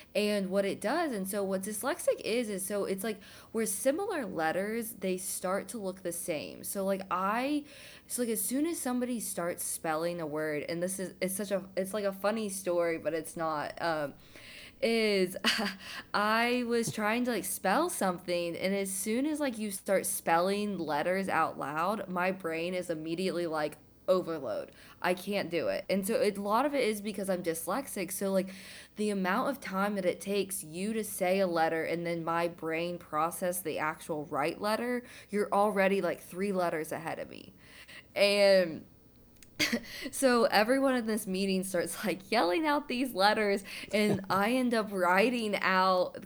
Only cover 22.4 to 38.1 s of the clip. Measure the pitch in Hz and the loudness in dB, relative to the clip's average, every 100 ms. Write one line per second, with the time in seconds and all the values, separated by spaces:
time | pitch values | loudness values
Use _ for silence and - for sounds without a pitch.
22.4 | 170 160 170 180 180 160 160 165 185 165 | -4 -4 -2 -2 -4 -4 -4 -2 -2 0
23.4 | 170 156 151 - - - - 185 165 160 | -2 -2 -2 -6 -20 -6 2 2 2 -4
24.4 | 127 92 - - - - 175 185 196 202 | -4 -4 -6 -12 -20 -4 0 0 -2 -2
25.4 | 165 170 107 95 - 190 196 226 208 196 | 0 0 0 0 0 0 2 2 2 0
26.4 | 202 220 285 285 214 214 202 196 196 180 | 0 2 2 2 0 -2 -4 -4 -2 -2
27.4 | 170 165 - 220 - - 180 - 196 190 | -2 -4 -2 -4 -4 -6 -4 -2 0 0
28.4 | 190 - - - - - 208 202 180 208 | 0 -6 -16 -18 -12 -4 -2 0 0 0
29.4 | 277 262 190 190 202 202 180 - - 202 | 0 -4 -4 -2 0 0 0 0 0 -2
30.4 | 190 - 156 165 202 220 214 - 175 196 | 0 -4 -8 -6 -4 -2 -4 0 2 4
31.4 | 185 165 160 160 156 170 170 170 165 165 | 4 4 2 2 0 -2 -2 -2 0 0
32.4 | 170 170 160 160 175 175 - 151 165 180 | 0 -2 -4 -2 -2 -6 -4 0 0 0
33.4 | 180 180 160 - 156 160 - 151 147 147 | -4 -2 -4 -2 -2 -4 -6 -6 -4 0
34.4 | 156 - 208 220 240 247 247 - - 202 | 0 0 -2 -2 -2 -4 -6 -16 -6 -2
35.4 | 202 196 208 196 190 196 175 - - 175 | 2 4 4 4 4 4 0 -2 -6 -4
36.4 | 202 185 170 165 156 143 165 - 73 53 | -2 0 0 0 -4 -6 -6 -6 -8 -12
37.4 | - - - - - - - | -16 -20 -20 -20 -20 -20 -6